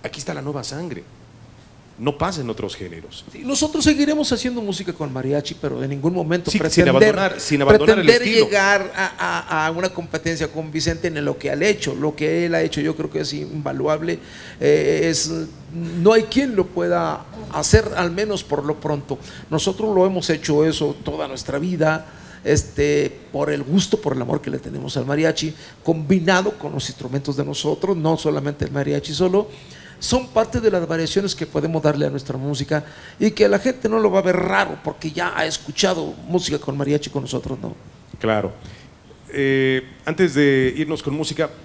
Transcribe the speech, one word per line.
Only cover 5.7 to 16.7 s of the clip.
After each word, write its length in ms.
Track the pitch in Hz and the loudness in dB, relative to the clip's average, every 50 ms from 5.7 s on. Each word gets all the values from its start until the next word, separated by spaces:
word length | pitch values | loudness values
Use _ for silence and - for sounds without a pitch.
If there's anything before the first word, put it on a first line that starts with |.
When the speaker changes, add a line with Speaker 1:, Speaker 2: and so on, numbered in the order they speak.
| 131 123 | -4 -4
Speaker 2:
de 80 | 135 135 | -4 -4
ningún 260 | 139 139 135 170 180 | -4 -2 -2 0 0
momento 340 | 180 165 156 170 180 175 - | 0 0 0 -2 -2 0 0
Speaker 1:
Sí, 40 | |
sin 80 | - 202 | 0 0
Speaker 2:
pretender, 300 | 160 156 - 170 180 139 | 2 4 4 6 6 6
Speaker 1:
abandonar, 500 | 131 175 214 214 202 190 196 185 - - | 8 8 8 6 6 4 0 0 -2 -2
sin 200 | - - 147 143 | -2 0 2 4
abandonar 380 | 139 135 208 214 160 220 220 220 | 8 8 8 8 8 6 6 8
el 60 | - | 8
Speaker 2:
pretender 160 | 220 233 233 - 202 | 6 6 6 4 4
Speaker 1:
estilo. 180 | 226 226 214 | 4 4 4
Speaker 2:
llegar 460 | 214 202 202 196 196 202 196 190 180 180 | 6 4 4 4 4 4 2 0 -2 -4
a, 140 | 185 190 180 - - | -4 -4 -4 -2 -4
a, 480 | 180 180 175 170 - - 165 156 156 | -4 -2 -2 -4 -4 -4 -2 0 0
a 40 | 160 | 0
una 160 | 165 170 185 185 | 0 -2 -2 -4
competencia 580 | 185 - 165 - - 156 - 165 165 160 160 | -4 -6 -10 -6 -8 -4 -4 -4 -2 -2 -4
con 240 | 143 - 156 160 156 | -4 -4 -8 -8 -6
Vicente 380 | 147 160 147 170 165 165 - 175 | -4 -2 0 0 -2 0 -2 -4
en 160 | 160 147 147 | -2 -2 -2
lo 120 | 143 139 | -2 -4
que 120 | 143 - 143 | -4 -4 -4
él 120 | 139 143 | -2 0
ha 40 | 170 | 2
hecho. 300 | 214 208 - - - - | 2 0 0 -2 -6 -4
Lo 180 | - 147 151 151 | -2 -2 -4 -2
que 320 | - 151 156 160 170 170 | -2 -2 0 0 0 0
él 80 | 170 165 | 0 0
ha 80 | 165 | 0
hecho 180 | 160 156 156 151 | 0 0 -2 -2
yo 140 | 147 156 156 | -2 -2 -2
creo 160 | 156 156 156 | -4 -6 -4
que 120 | 156 156 | -4 -4
es 100 | 156 - | -4 -4
invaluable. 880 | 147 147 147 147 151 156 143 139 139 135 131 151 151 151 160 170 170 - - - - - - - - - | -6 -8 -8 -8 -8 -6 -6 -6 -4 -2 0 0 0 0 -2 -4 -6 -6 -8 -18 -18 -18 -18 -18 -8 0
Eh, 480 | - 143 147 156 151 147 160 156 - 165 | 2 4 4 4 4 2 2 2 2 2
es, 180 | 160 - - 156 165 165 160 156 - - - 139 156 170 170 165 170 175 | 2 0 -2 -2 -4 -6 -6 -8 -12 -18 -18 -12 -10 -8 -8 -6 -4 4
no 120 | 170 202 | 6 6
hay 100 | 226 226 | 6 6
quien 320 | 220 220 - 254 285 262 226 | 4 4 0 0 0 2 0
lo 100 | 190 180 | 0 0
pueda 580 | - | 0